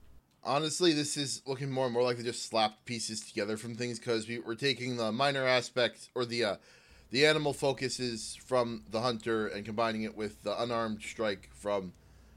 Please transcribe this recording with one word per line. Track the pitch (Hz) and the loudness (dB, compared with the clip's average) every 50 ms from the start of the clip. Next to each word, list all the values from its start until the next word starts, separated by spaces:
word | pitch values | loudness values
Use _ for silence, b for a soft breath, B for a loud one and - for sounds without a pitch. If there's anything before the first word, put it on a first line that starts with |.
| - - - - - _ _ _ - | -20 -20 -20 -20 -20 _ _ _ -4
honestly, | - 131 147 156 156 151 - 180 175 156 | -2 0 0 0 -2 0 4 4 4 4
this | 147 147 147 - | 4 0 -2 -2
is | 147 143 127 - - - | -4 -4 -4 -6 -6 -6
looking | 139 135 127 143 139 | -6 -6 -4 -4 -2
more | 131 131 131 | 0 0 0
and | 127 117 | 2 2
more | 120 123 | 2 2
like | 123 120 | 2 2
they | 117 117 | 0 -4
just | 120 113 - - | -4 -6 -6 -6
slapped | - - 139 131 110 - - _ | 0 2 2 2 2 0 -6 _
pieces | - 123 113 110 - 113 110 | -8 -6 -6 -6 -6 -8 -8
together | - - - 107 101 104 110 | -10 -4 -2 -2 0 0 -2
from | 107 120 117 117 | -4 -4 -8 -6
things, | 110 123 123 117 107 | -4 -4 -4 -4 -4
'cause | - 127 117 113 107 | -2 0 0 0 0
we, | 110 120 120 | -2 -6 -6
we're | - 113 117 | -6 -6 -4
taking | 110 135 139 127 120 123 127 123 | 0 0 0 0 0 -2 -4 -2
the | 120 113 110 | 0 0 0
minor | 107 123 139 143 139 135 131 | 2 2 2 2 2 2 2
aspect, | 127 127 127 120 - - 131 120 110 - - - - - | 4 4 4 2 0 2 2 2 2 0 -4 -14 -8 -4
or | 127 123 | -2 -2
the, | 117 117 120 113 | 0 0 2 2
uh, | 101 92 - B B B B B B B B B B | 2 0 -2 B B B B B B B B B B
the | - 131 147 | 4 6 6
animal | 151 156 156 147 147 131 | 6 6 4 2 0 0
focuses | - 151 139 131 127 135 123 - - 127 123 117 110 107 - - | 0 0 0 0 0 -2 -4 -4 -4 -4 -4 -4 -6 -8 -10 -12
from | - - - 131 127 120 117 117 110 - - | -14 -4 0 2 2 2 2 -2 -8 -8 -4
the | 107 110 | -2 0
hunter | 120 127 120 110 - 117 113 110 107 | 2 0 0 0 0 0 2 2 2
and | 101 - 101 101 | 0 -4 -6 -6
combining | 113 107 113 117 113 110 110 110 | -4 0 0 2 2 0 0 -4
it | 104 - | -4 -4
with | 104 107 104 - - - | -4 -6 -6 -6 -6 -4
the | 104 101 90 | -2 -2 0
unarmed | 120 120 120 117 113 110 107 104 | 0 0 0 0 0 -2 -4 -6
strike | - - - - 113 107 101 92 - - - | -8 -10 -4 -2 0 0 0 -2 -6 -14 -18
from | - - 104 101 101 92 90 - b b b b b b b b | -6 -2 0 0 0 -2 -4 -10 b b b b b b b b